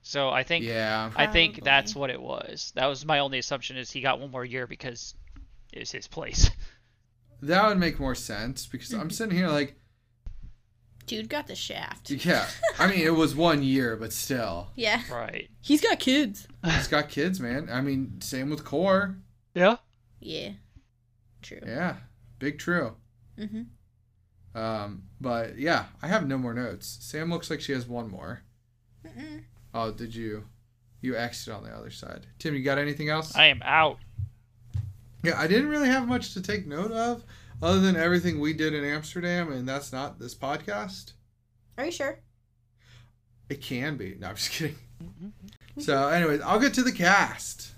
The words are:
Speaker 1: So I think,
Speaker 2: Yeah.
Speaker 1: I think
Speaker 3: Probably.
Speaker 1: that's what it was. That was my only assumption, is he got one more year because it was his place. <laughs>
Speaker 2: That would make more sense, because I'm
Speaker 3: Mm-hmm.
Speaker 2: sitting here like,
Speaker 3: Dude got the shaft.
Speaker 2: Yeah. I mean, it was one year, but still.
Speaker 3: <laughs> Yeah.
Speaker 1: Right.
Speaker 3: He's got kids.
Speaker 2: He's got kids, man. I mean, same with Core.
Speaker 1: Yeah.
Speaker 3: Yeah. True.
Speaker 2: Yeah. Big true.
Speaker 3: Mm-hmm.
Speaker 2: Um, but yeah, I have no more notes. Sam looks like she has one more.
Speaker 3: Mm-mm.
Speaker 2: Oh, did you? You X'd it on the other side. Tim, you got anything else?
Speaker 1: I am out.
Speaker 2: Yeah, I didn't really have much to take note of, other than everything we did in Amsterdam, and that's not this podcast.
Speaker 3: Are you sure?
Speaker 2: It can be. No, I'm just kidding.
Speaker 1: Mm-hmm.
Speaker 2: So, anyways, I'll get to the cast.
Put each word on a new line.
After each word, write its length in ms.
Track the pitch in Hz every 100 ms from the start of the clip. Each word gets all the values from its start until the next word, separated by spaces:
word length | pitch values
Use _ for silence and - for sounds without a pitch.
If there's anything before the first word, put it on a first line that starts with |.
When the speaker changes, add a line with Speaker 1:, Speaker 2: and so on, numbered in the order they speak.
Speaker 1:
So 280 | - 139 135
I 120 | 127
think, 220 | 131 170
Speaker 2:
Yeah. 480 | 117 113 110 110 110
Speaker 1:
I 120 | 110 147
think 260 | 165 165
Speaker 3:
Probably. 100 | - 135
Speaker 1:
that's 240 | 139 135
what 160 | 143 135
it 100 | 127
was. 520 | 127 - - - -
That 120 | - 135
was 180 | 135 151
my 140 | 147
only 180 | 139 135
assumption, 380 | - 135 - 131
is 140 | 123
he 80 | 139
got 180 | 131 131
one 120 | 139
more 120 | 127
year 220 | 123 131 123
because 480 | - 135 120 - - - - - - -
it 60 | -
was 120 | -
his 140 | - -
place. 420 | - 127 - -
<laughs> 60 | - - - _ _ _ _ _ -
Speaker 2:
That 280 | 143 180 214
would 100 | 196
make 220 | 170 143
more 160 | 135 123
sense, 500 | - 104 117 131 -
because 260 | 131 -
I'm 100 | 226
Speaker 3:
Mm-hmm. 60 | 156
Speaker 2:
sitting 260 | - 226 175
here 100 | 180
like, 280 | 147 139 - _ _ _ _ - - - - _ _ _ - -
Speaker 3:
Dude 220 | 220 220
got 180 | 294 294
the 80 |
shaft. 560 | 185 - - 160 - -
Speaker 2:
Yeah. 340 | 139 175 139 98 - 659 -
I 80 | 180
mean, 100 | 190
it 160 | 160
was 220 | 165 156 135
one 260 | 170 147
year, 340 | 135 135 123 110
but 160 | 110
still. 600 | - - 131 107 85 90
Speaker 3:
<laughs> 40 | -
Yeah. 260 | 220 226 240
Speaker 1:
Right. 400 | 233 - - - -
Speaker 3:
He's 200 | - 294
got 200 | 466 370
kids. 480 | - 262 269 202 - -
Speaker 2:
He's 240 | 170 160 147
got 200 | 147 147
kids, 300 | - 165 185
man. 300 | 120 127 -
I 100 | 123
mean, 400 | 139 135 131 120
same 300 | - 131 135
with 140 | 151
Core. 540 | - 143 190 190 196 190 - _ _
Speaker 1:
Yeah. 220 | 175 180 240 _ _ _ -
Speaker 3:
Yeah. 320 | - 156 - 196 - - _ _ _ _ _ _
True. 200 | - -
Speaker 2:
Yeah. 340 | - 120 175 - - _ - -
Big 180 | 135 147
true. 380 | - 175 123 - _ _ - -
Speaker 3:
Mm-hmm. 1200 | 208 220 240 - _ _ _ _ _ _ - 117
Speaker 2:
Um, 440 | 110 110 104 95 - -
but 360 | 131 117 113 98
yeah, 260 | 147 147 - -
I 60 | 147
have 180 | 214 147
no 120 | 135
more 160 | 123
notes. 440 | 113 123 87 - -
Sam 280 | - 151 165
looks 200 | 170 -
like 100 | 151
she 100 | -
has 160 | 131 120
one 240 | 120 113
more. 320 | 92 78 117 - _ _ _ _ _ -
Speaker 3:
Mm-mm. 380 | 233 311 302 - - -
Speaker 2:
Oh, 200 | 117 113
did 200 | 107 117
you? 340 | 113 113 107 104 - _ _ _ -
You 160 | 127 113
X'd 300 | 120 - -
it 60 |
on 100 | 104
the 80 | 110
other 200 | - 110
side. 340 | - - - - -
Tim, 160 | 165 143
you 80 |
got 140 | 131 139
anything 300 | 143 143 151
else? 260 | 156 156 -
Speaker 1:
I 100 | 156
am 160 | 135
out. 340 | 131 151 156 - - - - - _ _ - - - - - -
Speaker 2:
Yeah, 140 | 165 -
I 80 | 160
didn't 200 | 208 302
really 200 | 302 269
have 180 | 262 240
much 260 | 247 -
to 60 | -
take 240 | 185 208 147
note 240 | 147 214
of, 320 | 226 233 240 - - - -
other 200 | 165 190
than 160 | 190 175
everything 420 | 165 175 175 156
we 140 | 147
did 200 | 156 156
in 120 | 151
Amsterdam, 680 | 143 147 151 185 175 175 165
and 180 | 131 127
that's 240 | 135 135
not 280 | 131 139 -
this 120 | 120
podcast. 840 | - 135 151 151 208 208 190 - - _ _ _ _ _ -
Speaker 3:
Are 100 | 294
you 40 |
sure? 300 | 339 277 - _ _ _ _ _ _ _ - - _ _ _ -
Speaker 2:
It 120 | 139
can 360 | - 123 139 139
be. 180 | 95 -
No, 100 | 98
I'm 80 | 101
just 160 | -
kidding. 240 | - 156 - - -
Speaker 1:
Mm-hmm. 760 | 170 190 190 - - - - -
Speaker 2:
So, 280 | 294 139 139
anyways, 320 | 170 170 147
I'll 180 | 143 208
get 120 | 269
to 100 | -
the 80 | 247
cast. 800 | - 175 196 156 - - - -